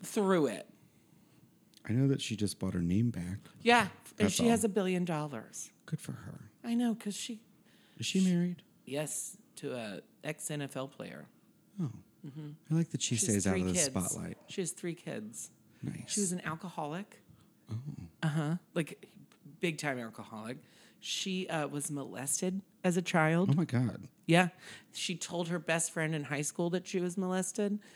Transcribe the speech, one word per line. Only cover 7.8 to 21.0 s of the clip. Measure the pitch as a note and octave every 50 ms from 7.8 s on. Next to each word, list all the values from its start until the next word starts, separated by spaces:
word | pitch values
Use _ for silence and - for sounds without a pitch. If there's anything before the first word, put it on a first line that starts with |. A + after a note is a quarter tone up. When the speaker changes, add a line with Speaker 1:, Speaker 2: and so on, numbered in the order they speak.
| _ _ _
Speaker 2:
Is | - -
she | - - F#3+
married? | F#3+ F#3 F3 E3+ F3 F3 F3 - - _ _ _ _
Speaker 1:
Yes, | - C3 D3 D#3 F3+ - - - - - - - _ _
to | - - C3+ B2+
a | A#2+ A2+ G#2 F#2+ E2 - _ _ _ -
ex | D3 D#3 - - -
N | D3+ D3
F | C#3+ C3+ -
L | C3 C3+
player. | C3+ - - - F2+ - D2 D2 - _ _ _ _ _ _ _ _ - G3
Speaker 2:
Oh. | E3+ A#2+ A2 G2 - - _ _ -
Speaker 1:
Mm-hmm. | D3 B2+ D#3 D3+ D3 D3 - _ -
Speaker 2:
I | D#3+
like | E3 E3 -
that | - -
she | - - B2
Speaker 1:
She | A2 -
has | B2 G#2
Speaker 2:
stays | G2+ F#2
out | F#2+
Speaker 1:
three | F#2 F#2
Speaker 2:
of | F2+
the | F#2 F2
Speaker 1:
kids. | F2 -
Speaker 2:
spotlight. | - - F#2 F2+ - - F2+ E2+ F2 F#2 - -
Speaker 1:
She | - - G3+
has | F3+ D3+
three | - - - F3 E3
kids. | - - D#3 C#3 A2 G#2+ A2 B2 - - - - _ _ _ _ _
Speaker 2:
Nice. | - - - - - -
Speaker 1:
She | - G#3
was | G3+ F3 F3+
an | F3+
alcoholic. | - D#3 D#3+ E3 - F3 - F3 D3+ D3 D#3 F#3 G#3 - - - _ - - - - - _ _ _ -
Speaker 2:
Oh. | A2 A#2 C3+ D3 C#3+ - F2 E2+ - _ -
Speaker 1:
Uh-huh. | D#3+ C#3+ D#3+ D3 D3+ E3+ F3+ - _ -
Like, | F3+ D3 - - - - - - - - - _ _ - - - -
big | - E3+ D#3
time | C#3+ D3+ D3 C3 B2
alcoholic. | A#2 A2+ G#2+ - G2+ - A2+ G#2+ A2 A2+ C3 D3 - - - - - - -
She, | _